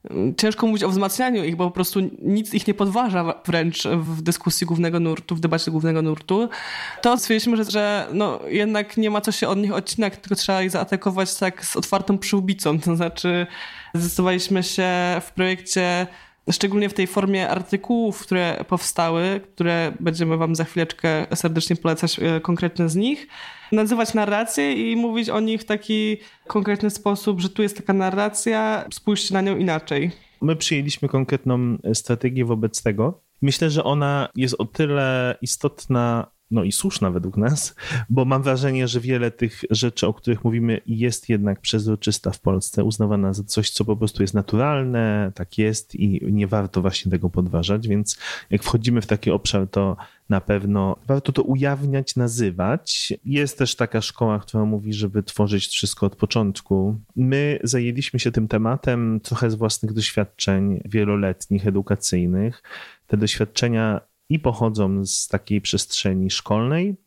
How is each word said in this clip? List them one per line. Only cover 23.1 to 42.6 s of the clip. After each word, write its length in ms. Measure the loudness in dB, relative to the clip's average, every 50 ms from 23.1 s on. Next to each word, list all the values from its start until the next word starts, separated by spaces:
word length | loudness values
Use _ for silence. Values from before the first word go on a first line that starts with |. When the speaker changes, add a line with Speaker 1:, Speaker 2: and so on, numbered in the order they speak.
| 0 -2 -6 -18 -18 -18 -18 -18 -18 -20 -4 0
Speaker 1:
nazywać 420 | 2 2 4 2 2 2 0 0 2
narracje 800 | 0 2 2 2 0 0 -2 -2 0 0 0 0 0 0 0
i 40 | 0
mówić 340 | 0 0 0 0 -2 -2 0
o 100 | 0 0
nich 200 | 0 0 -2 -2
w 40 | -2
taki 520 | -2 -4 -2 0 -2 0 0 2 0 -2 -4 -6 -20 -20 _ _
konkretny 440 | -2 -2 0 0 0 0 0 0 -2
sposób, 500 | -2 0 -2 -2 -2 0 0 0 0 0
że 80 | -2 -2
tu 140 | 0 0
jest 140 | -2 -2 -2
taka 160 | -6 -2 0
narracja, 920 | 2 2 2 0 0 0 -2 -2 -2 -2 -2 0 0 0 0 0 -2 -2 -4 -8
spójrzcie 420 | -12 -6 _ -2 0 0 0 0 0
na 60 | 0
nią 160 | 2 2 2
inaczej. 540 | 2 2 0 0 -2 -2 -2 0 0 0 -2 -4 -6 -20 _ _ _
Speaker 2:
My 160 | 0 0 0
przyjęliśmy 520 | 0 0 0 0 0 0 -2 -2 -2 -2 0
konkretną, 680 | 2 0 2 2 0 0 2 2 2 2 2 0 0 0 0
e, 100 | -2 -2
strategię 500 | -2 0 -2 -2 0 0 -2 0 0 0
wobec 380 | 2 2 0 0 -2 -2 -2
tego. 380 | -2 -2 0 2 0 0 0 -6 _ _ _ _
Myślę, 280 | 0 0 2 2 0 2
że 140 | 2 0 0
ona 440 | 2 0 2 2 0 0 0 -2 -2 _
jest 180 | -2 -2 0 0 -2
o 60 | -4
tyle 720 | -4 0 -2 0 2 2 2 2 2 0 0 0 -2 -2 -4
istotna, 840 | -4 -6 -4 -2 -2 -4 -4 -4 -2 0 2 2 2 2 0 0 -2 _ _ _ _ _
no 140 | 0 2 2
i 80 | 2
słuszna 380 | 0 0 -2 -2 -2 0 0 0
według 260 | 0 0 -2 -2 0
nas, 380 | 0 2 2 2 0 -2 -8 -10 -12 -10 -4 -4 -4 -2 0
bo 140 | 2 2 4
mam 180 | 2 2 2
wrażenie, 460 | 2 2 0 2 2 0 0 0 0 0
że 120 | -2 -2
wiele 300 | 0 0 0 0 0 -2
tych 340 | 0 -2 -2 -2 -2 -6 -2 0
rzeczy, 360 | 0 2 2 0 0 0 0
o 80 | 0 -2
których 300 | -2 0 0 0 2 0
mówimy, 360 | 0 0 2 0 0 0 -2 _
jest 420 | -4 -2 0 0 0 -2 -4 -2 0
jednak 320 | 0 2 2 0 -2 -2
przezroczysta 720 | -4 -2 -2 0 2 0 0 0 0 -2 -2 0 -2 -6
w 100 | -6 -2
Polsce, 440 | 0 2 2 2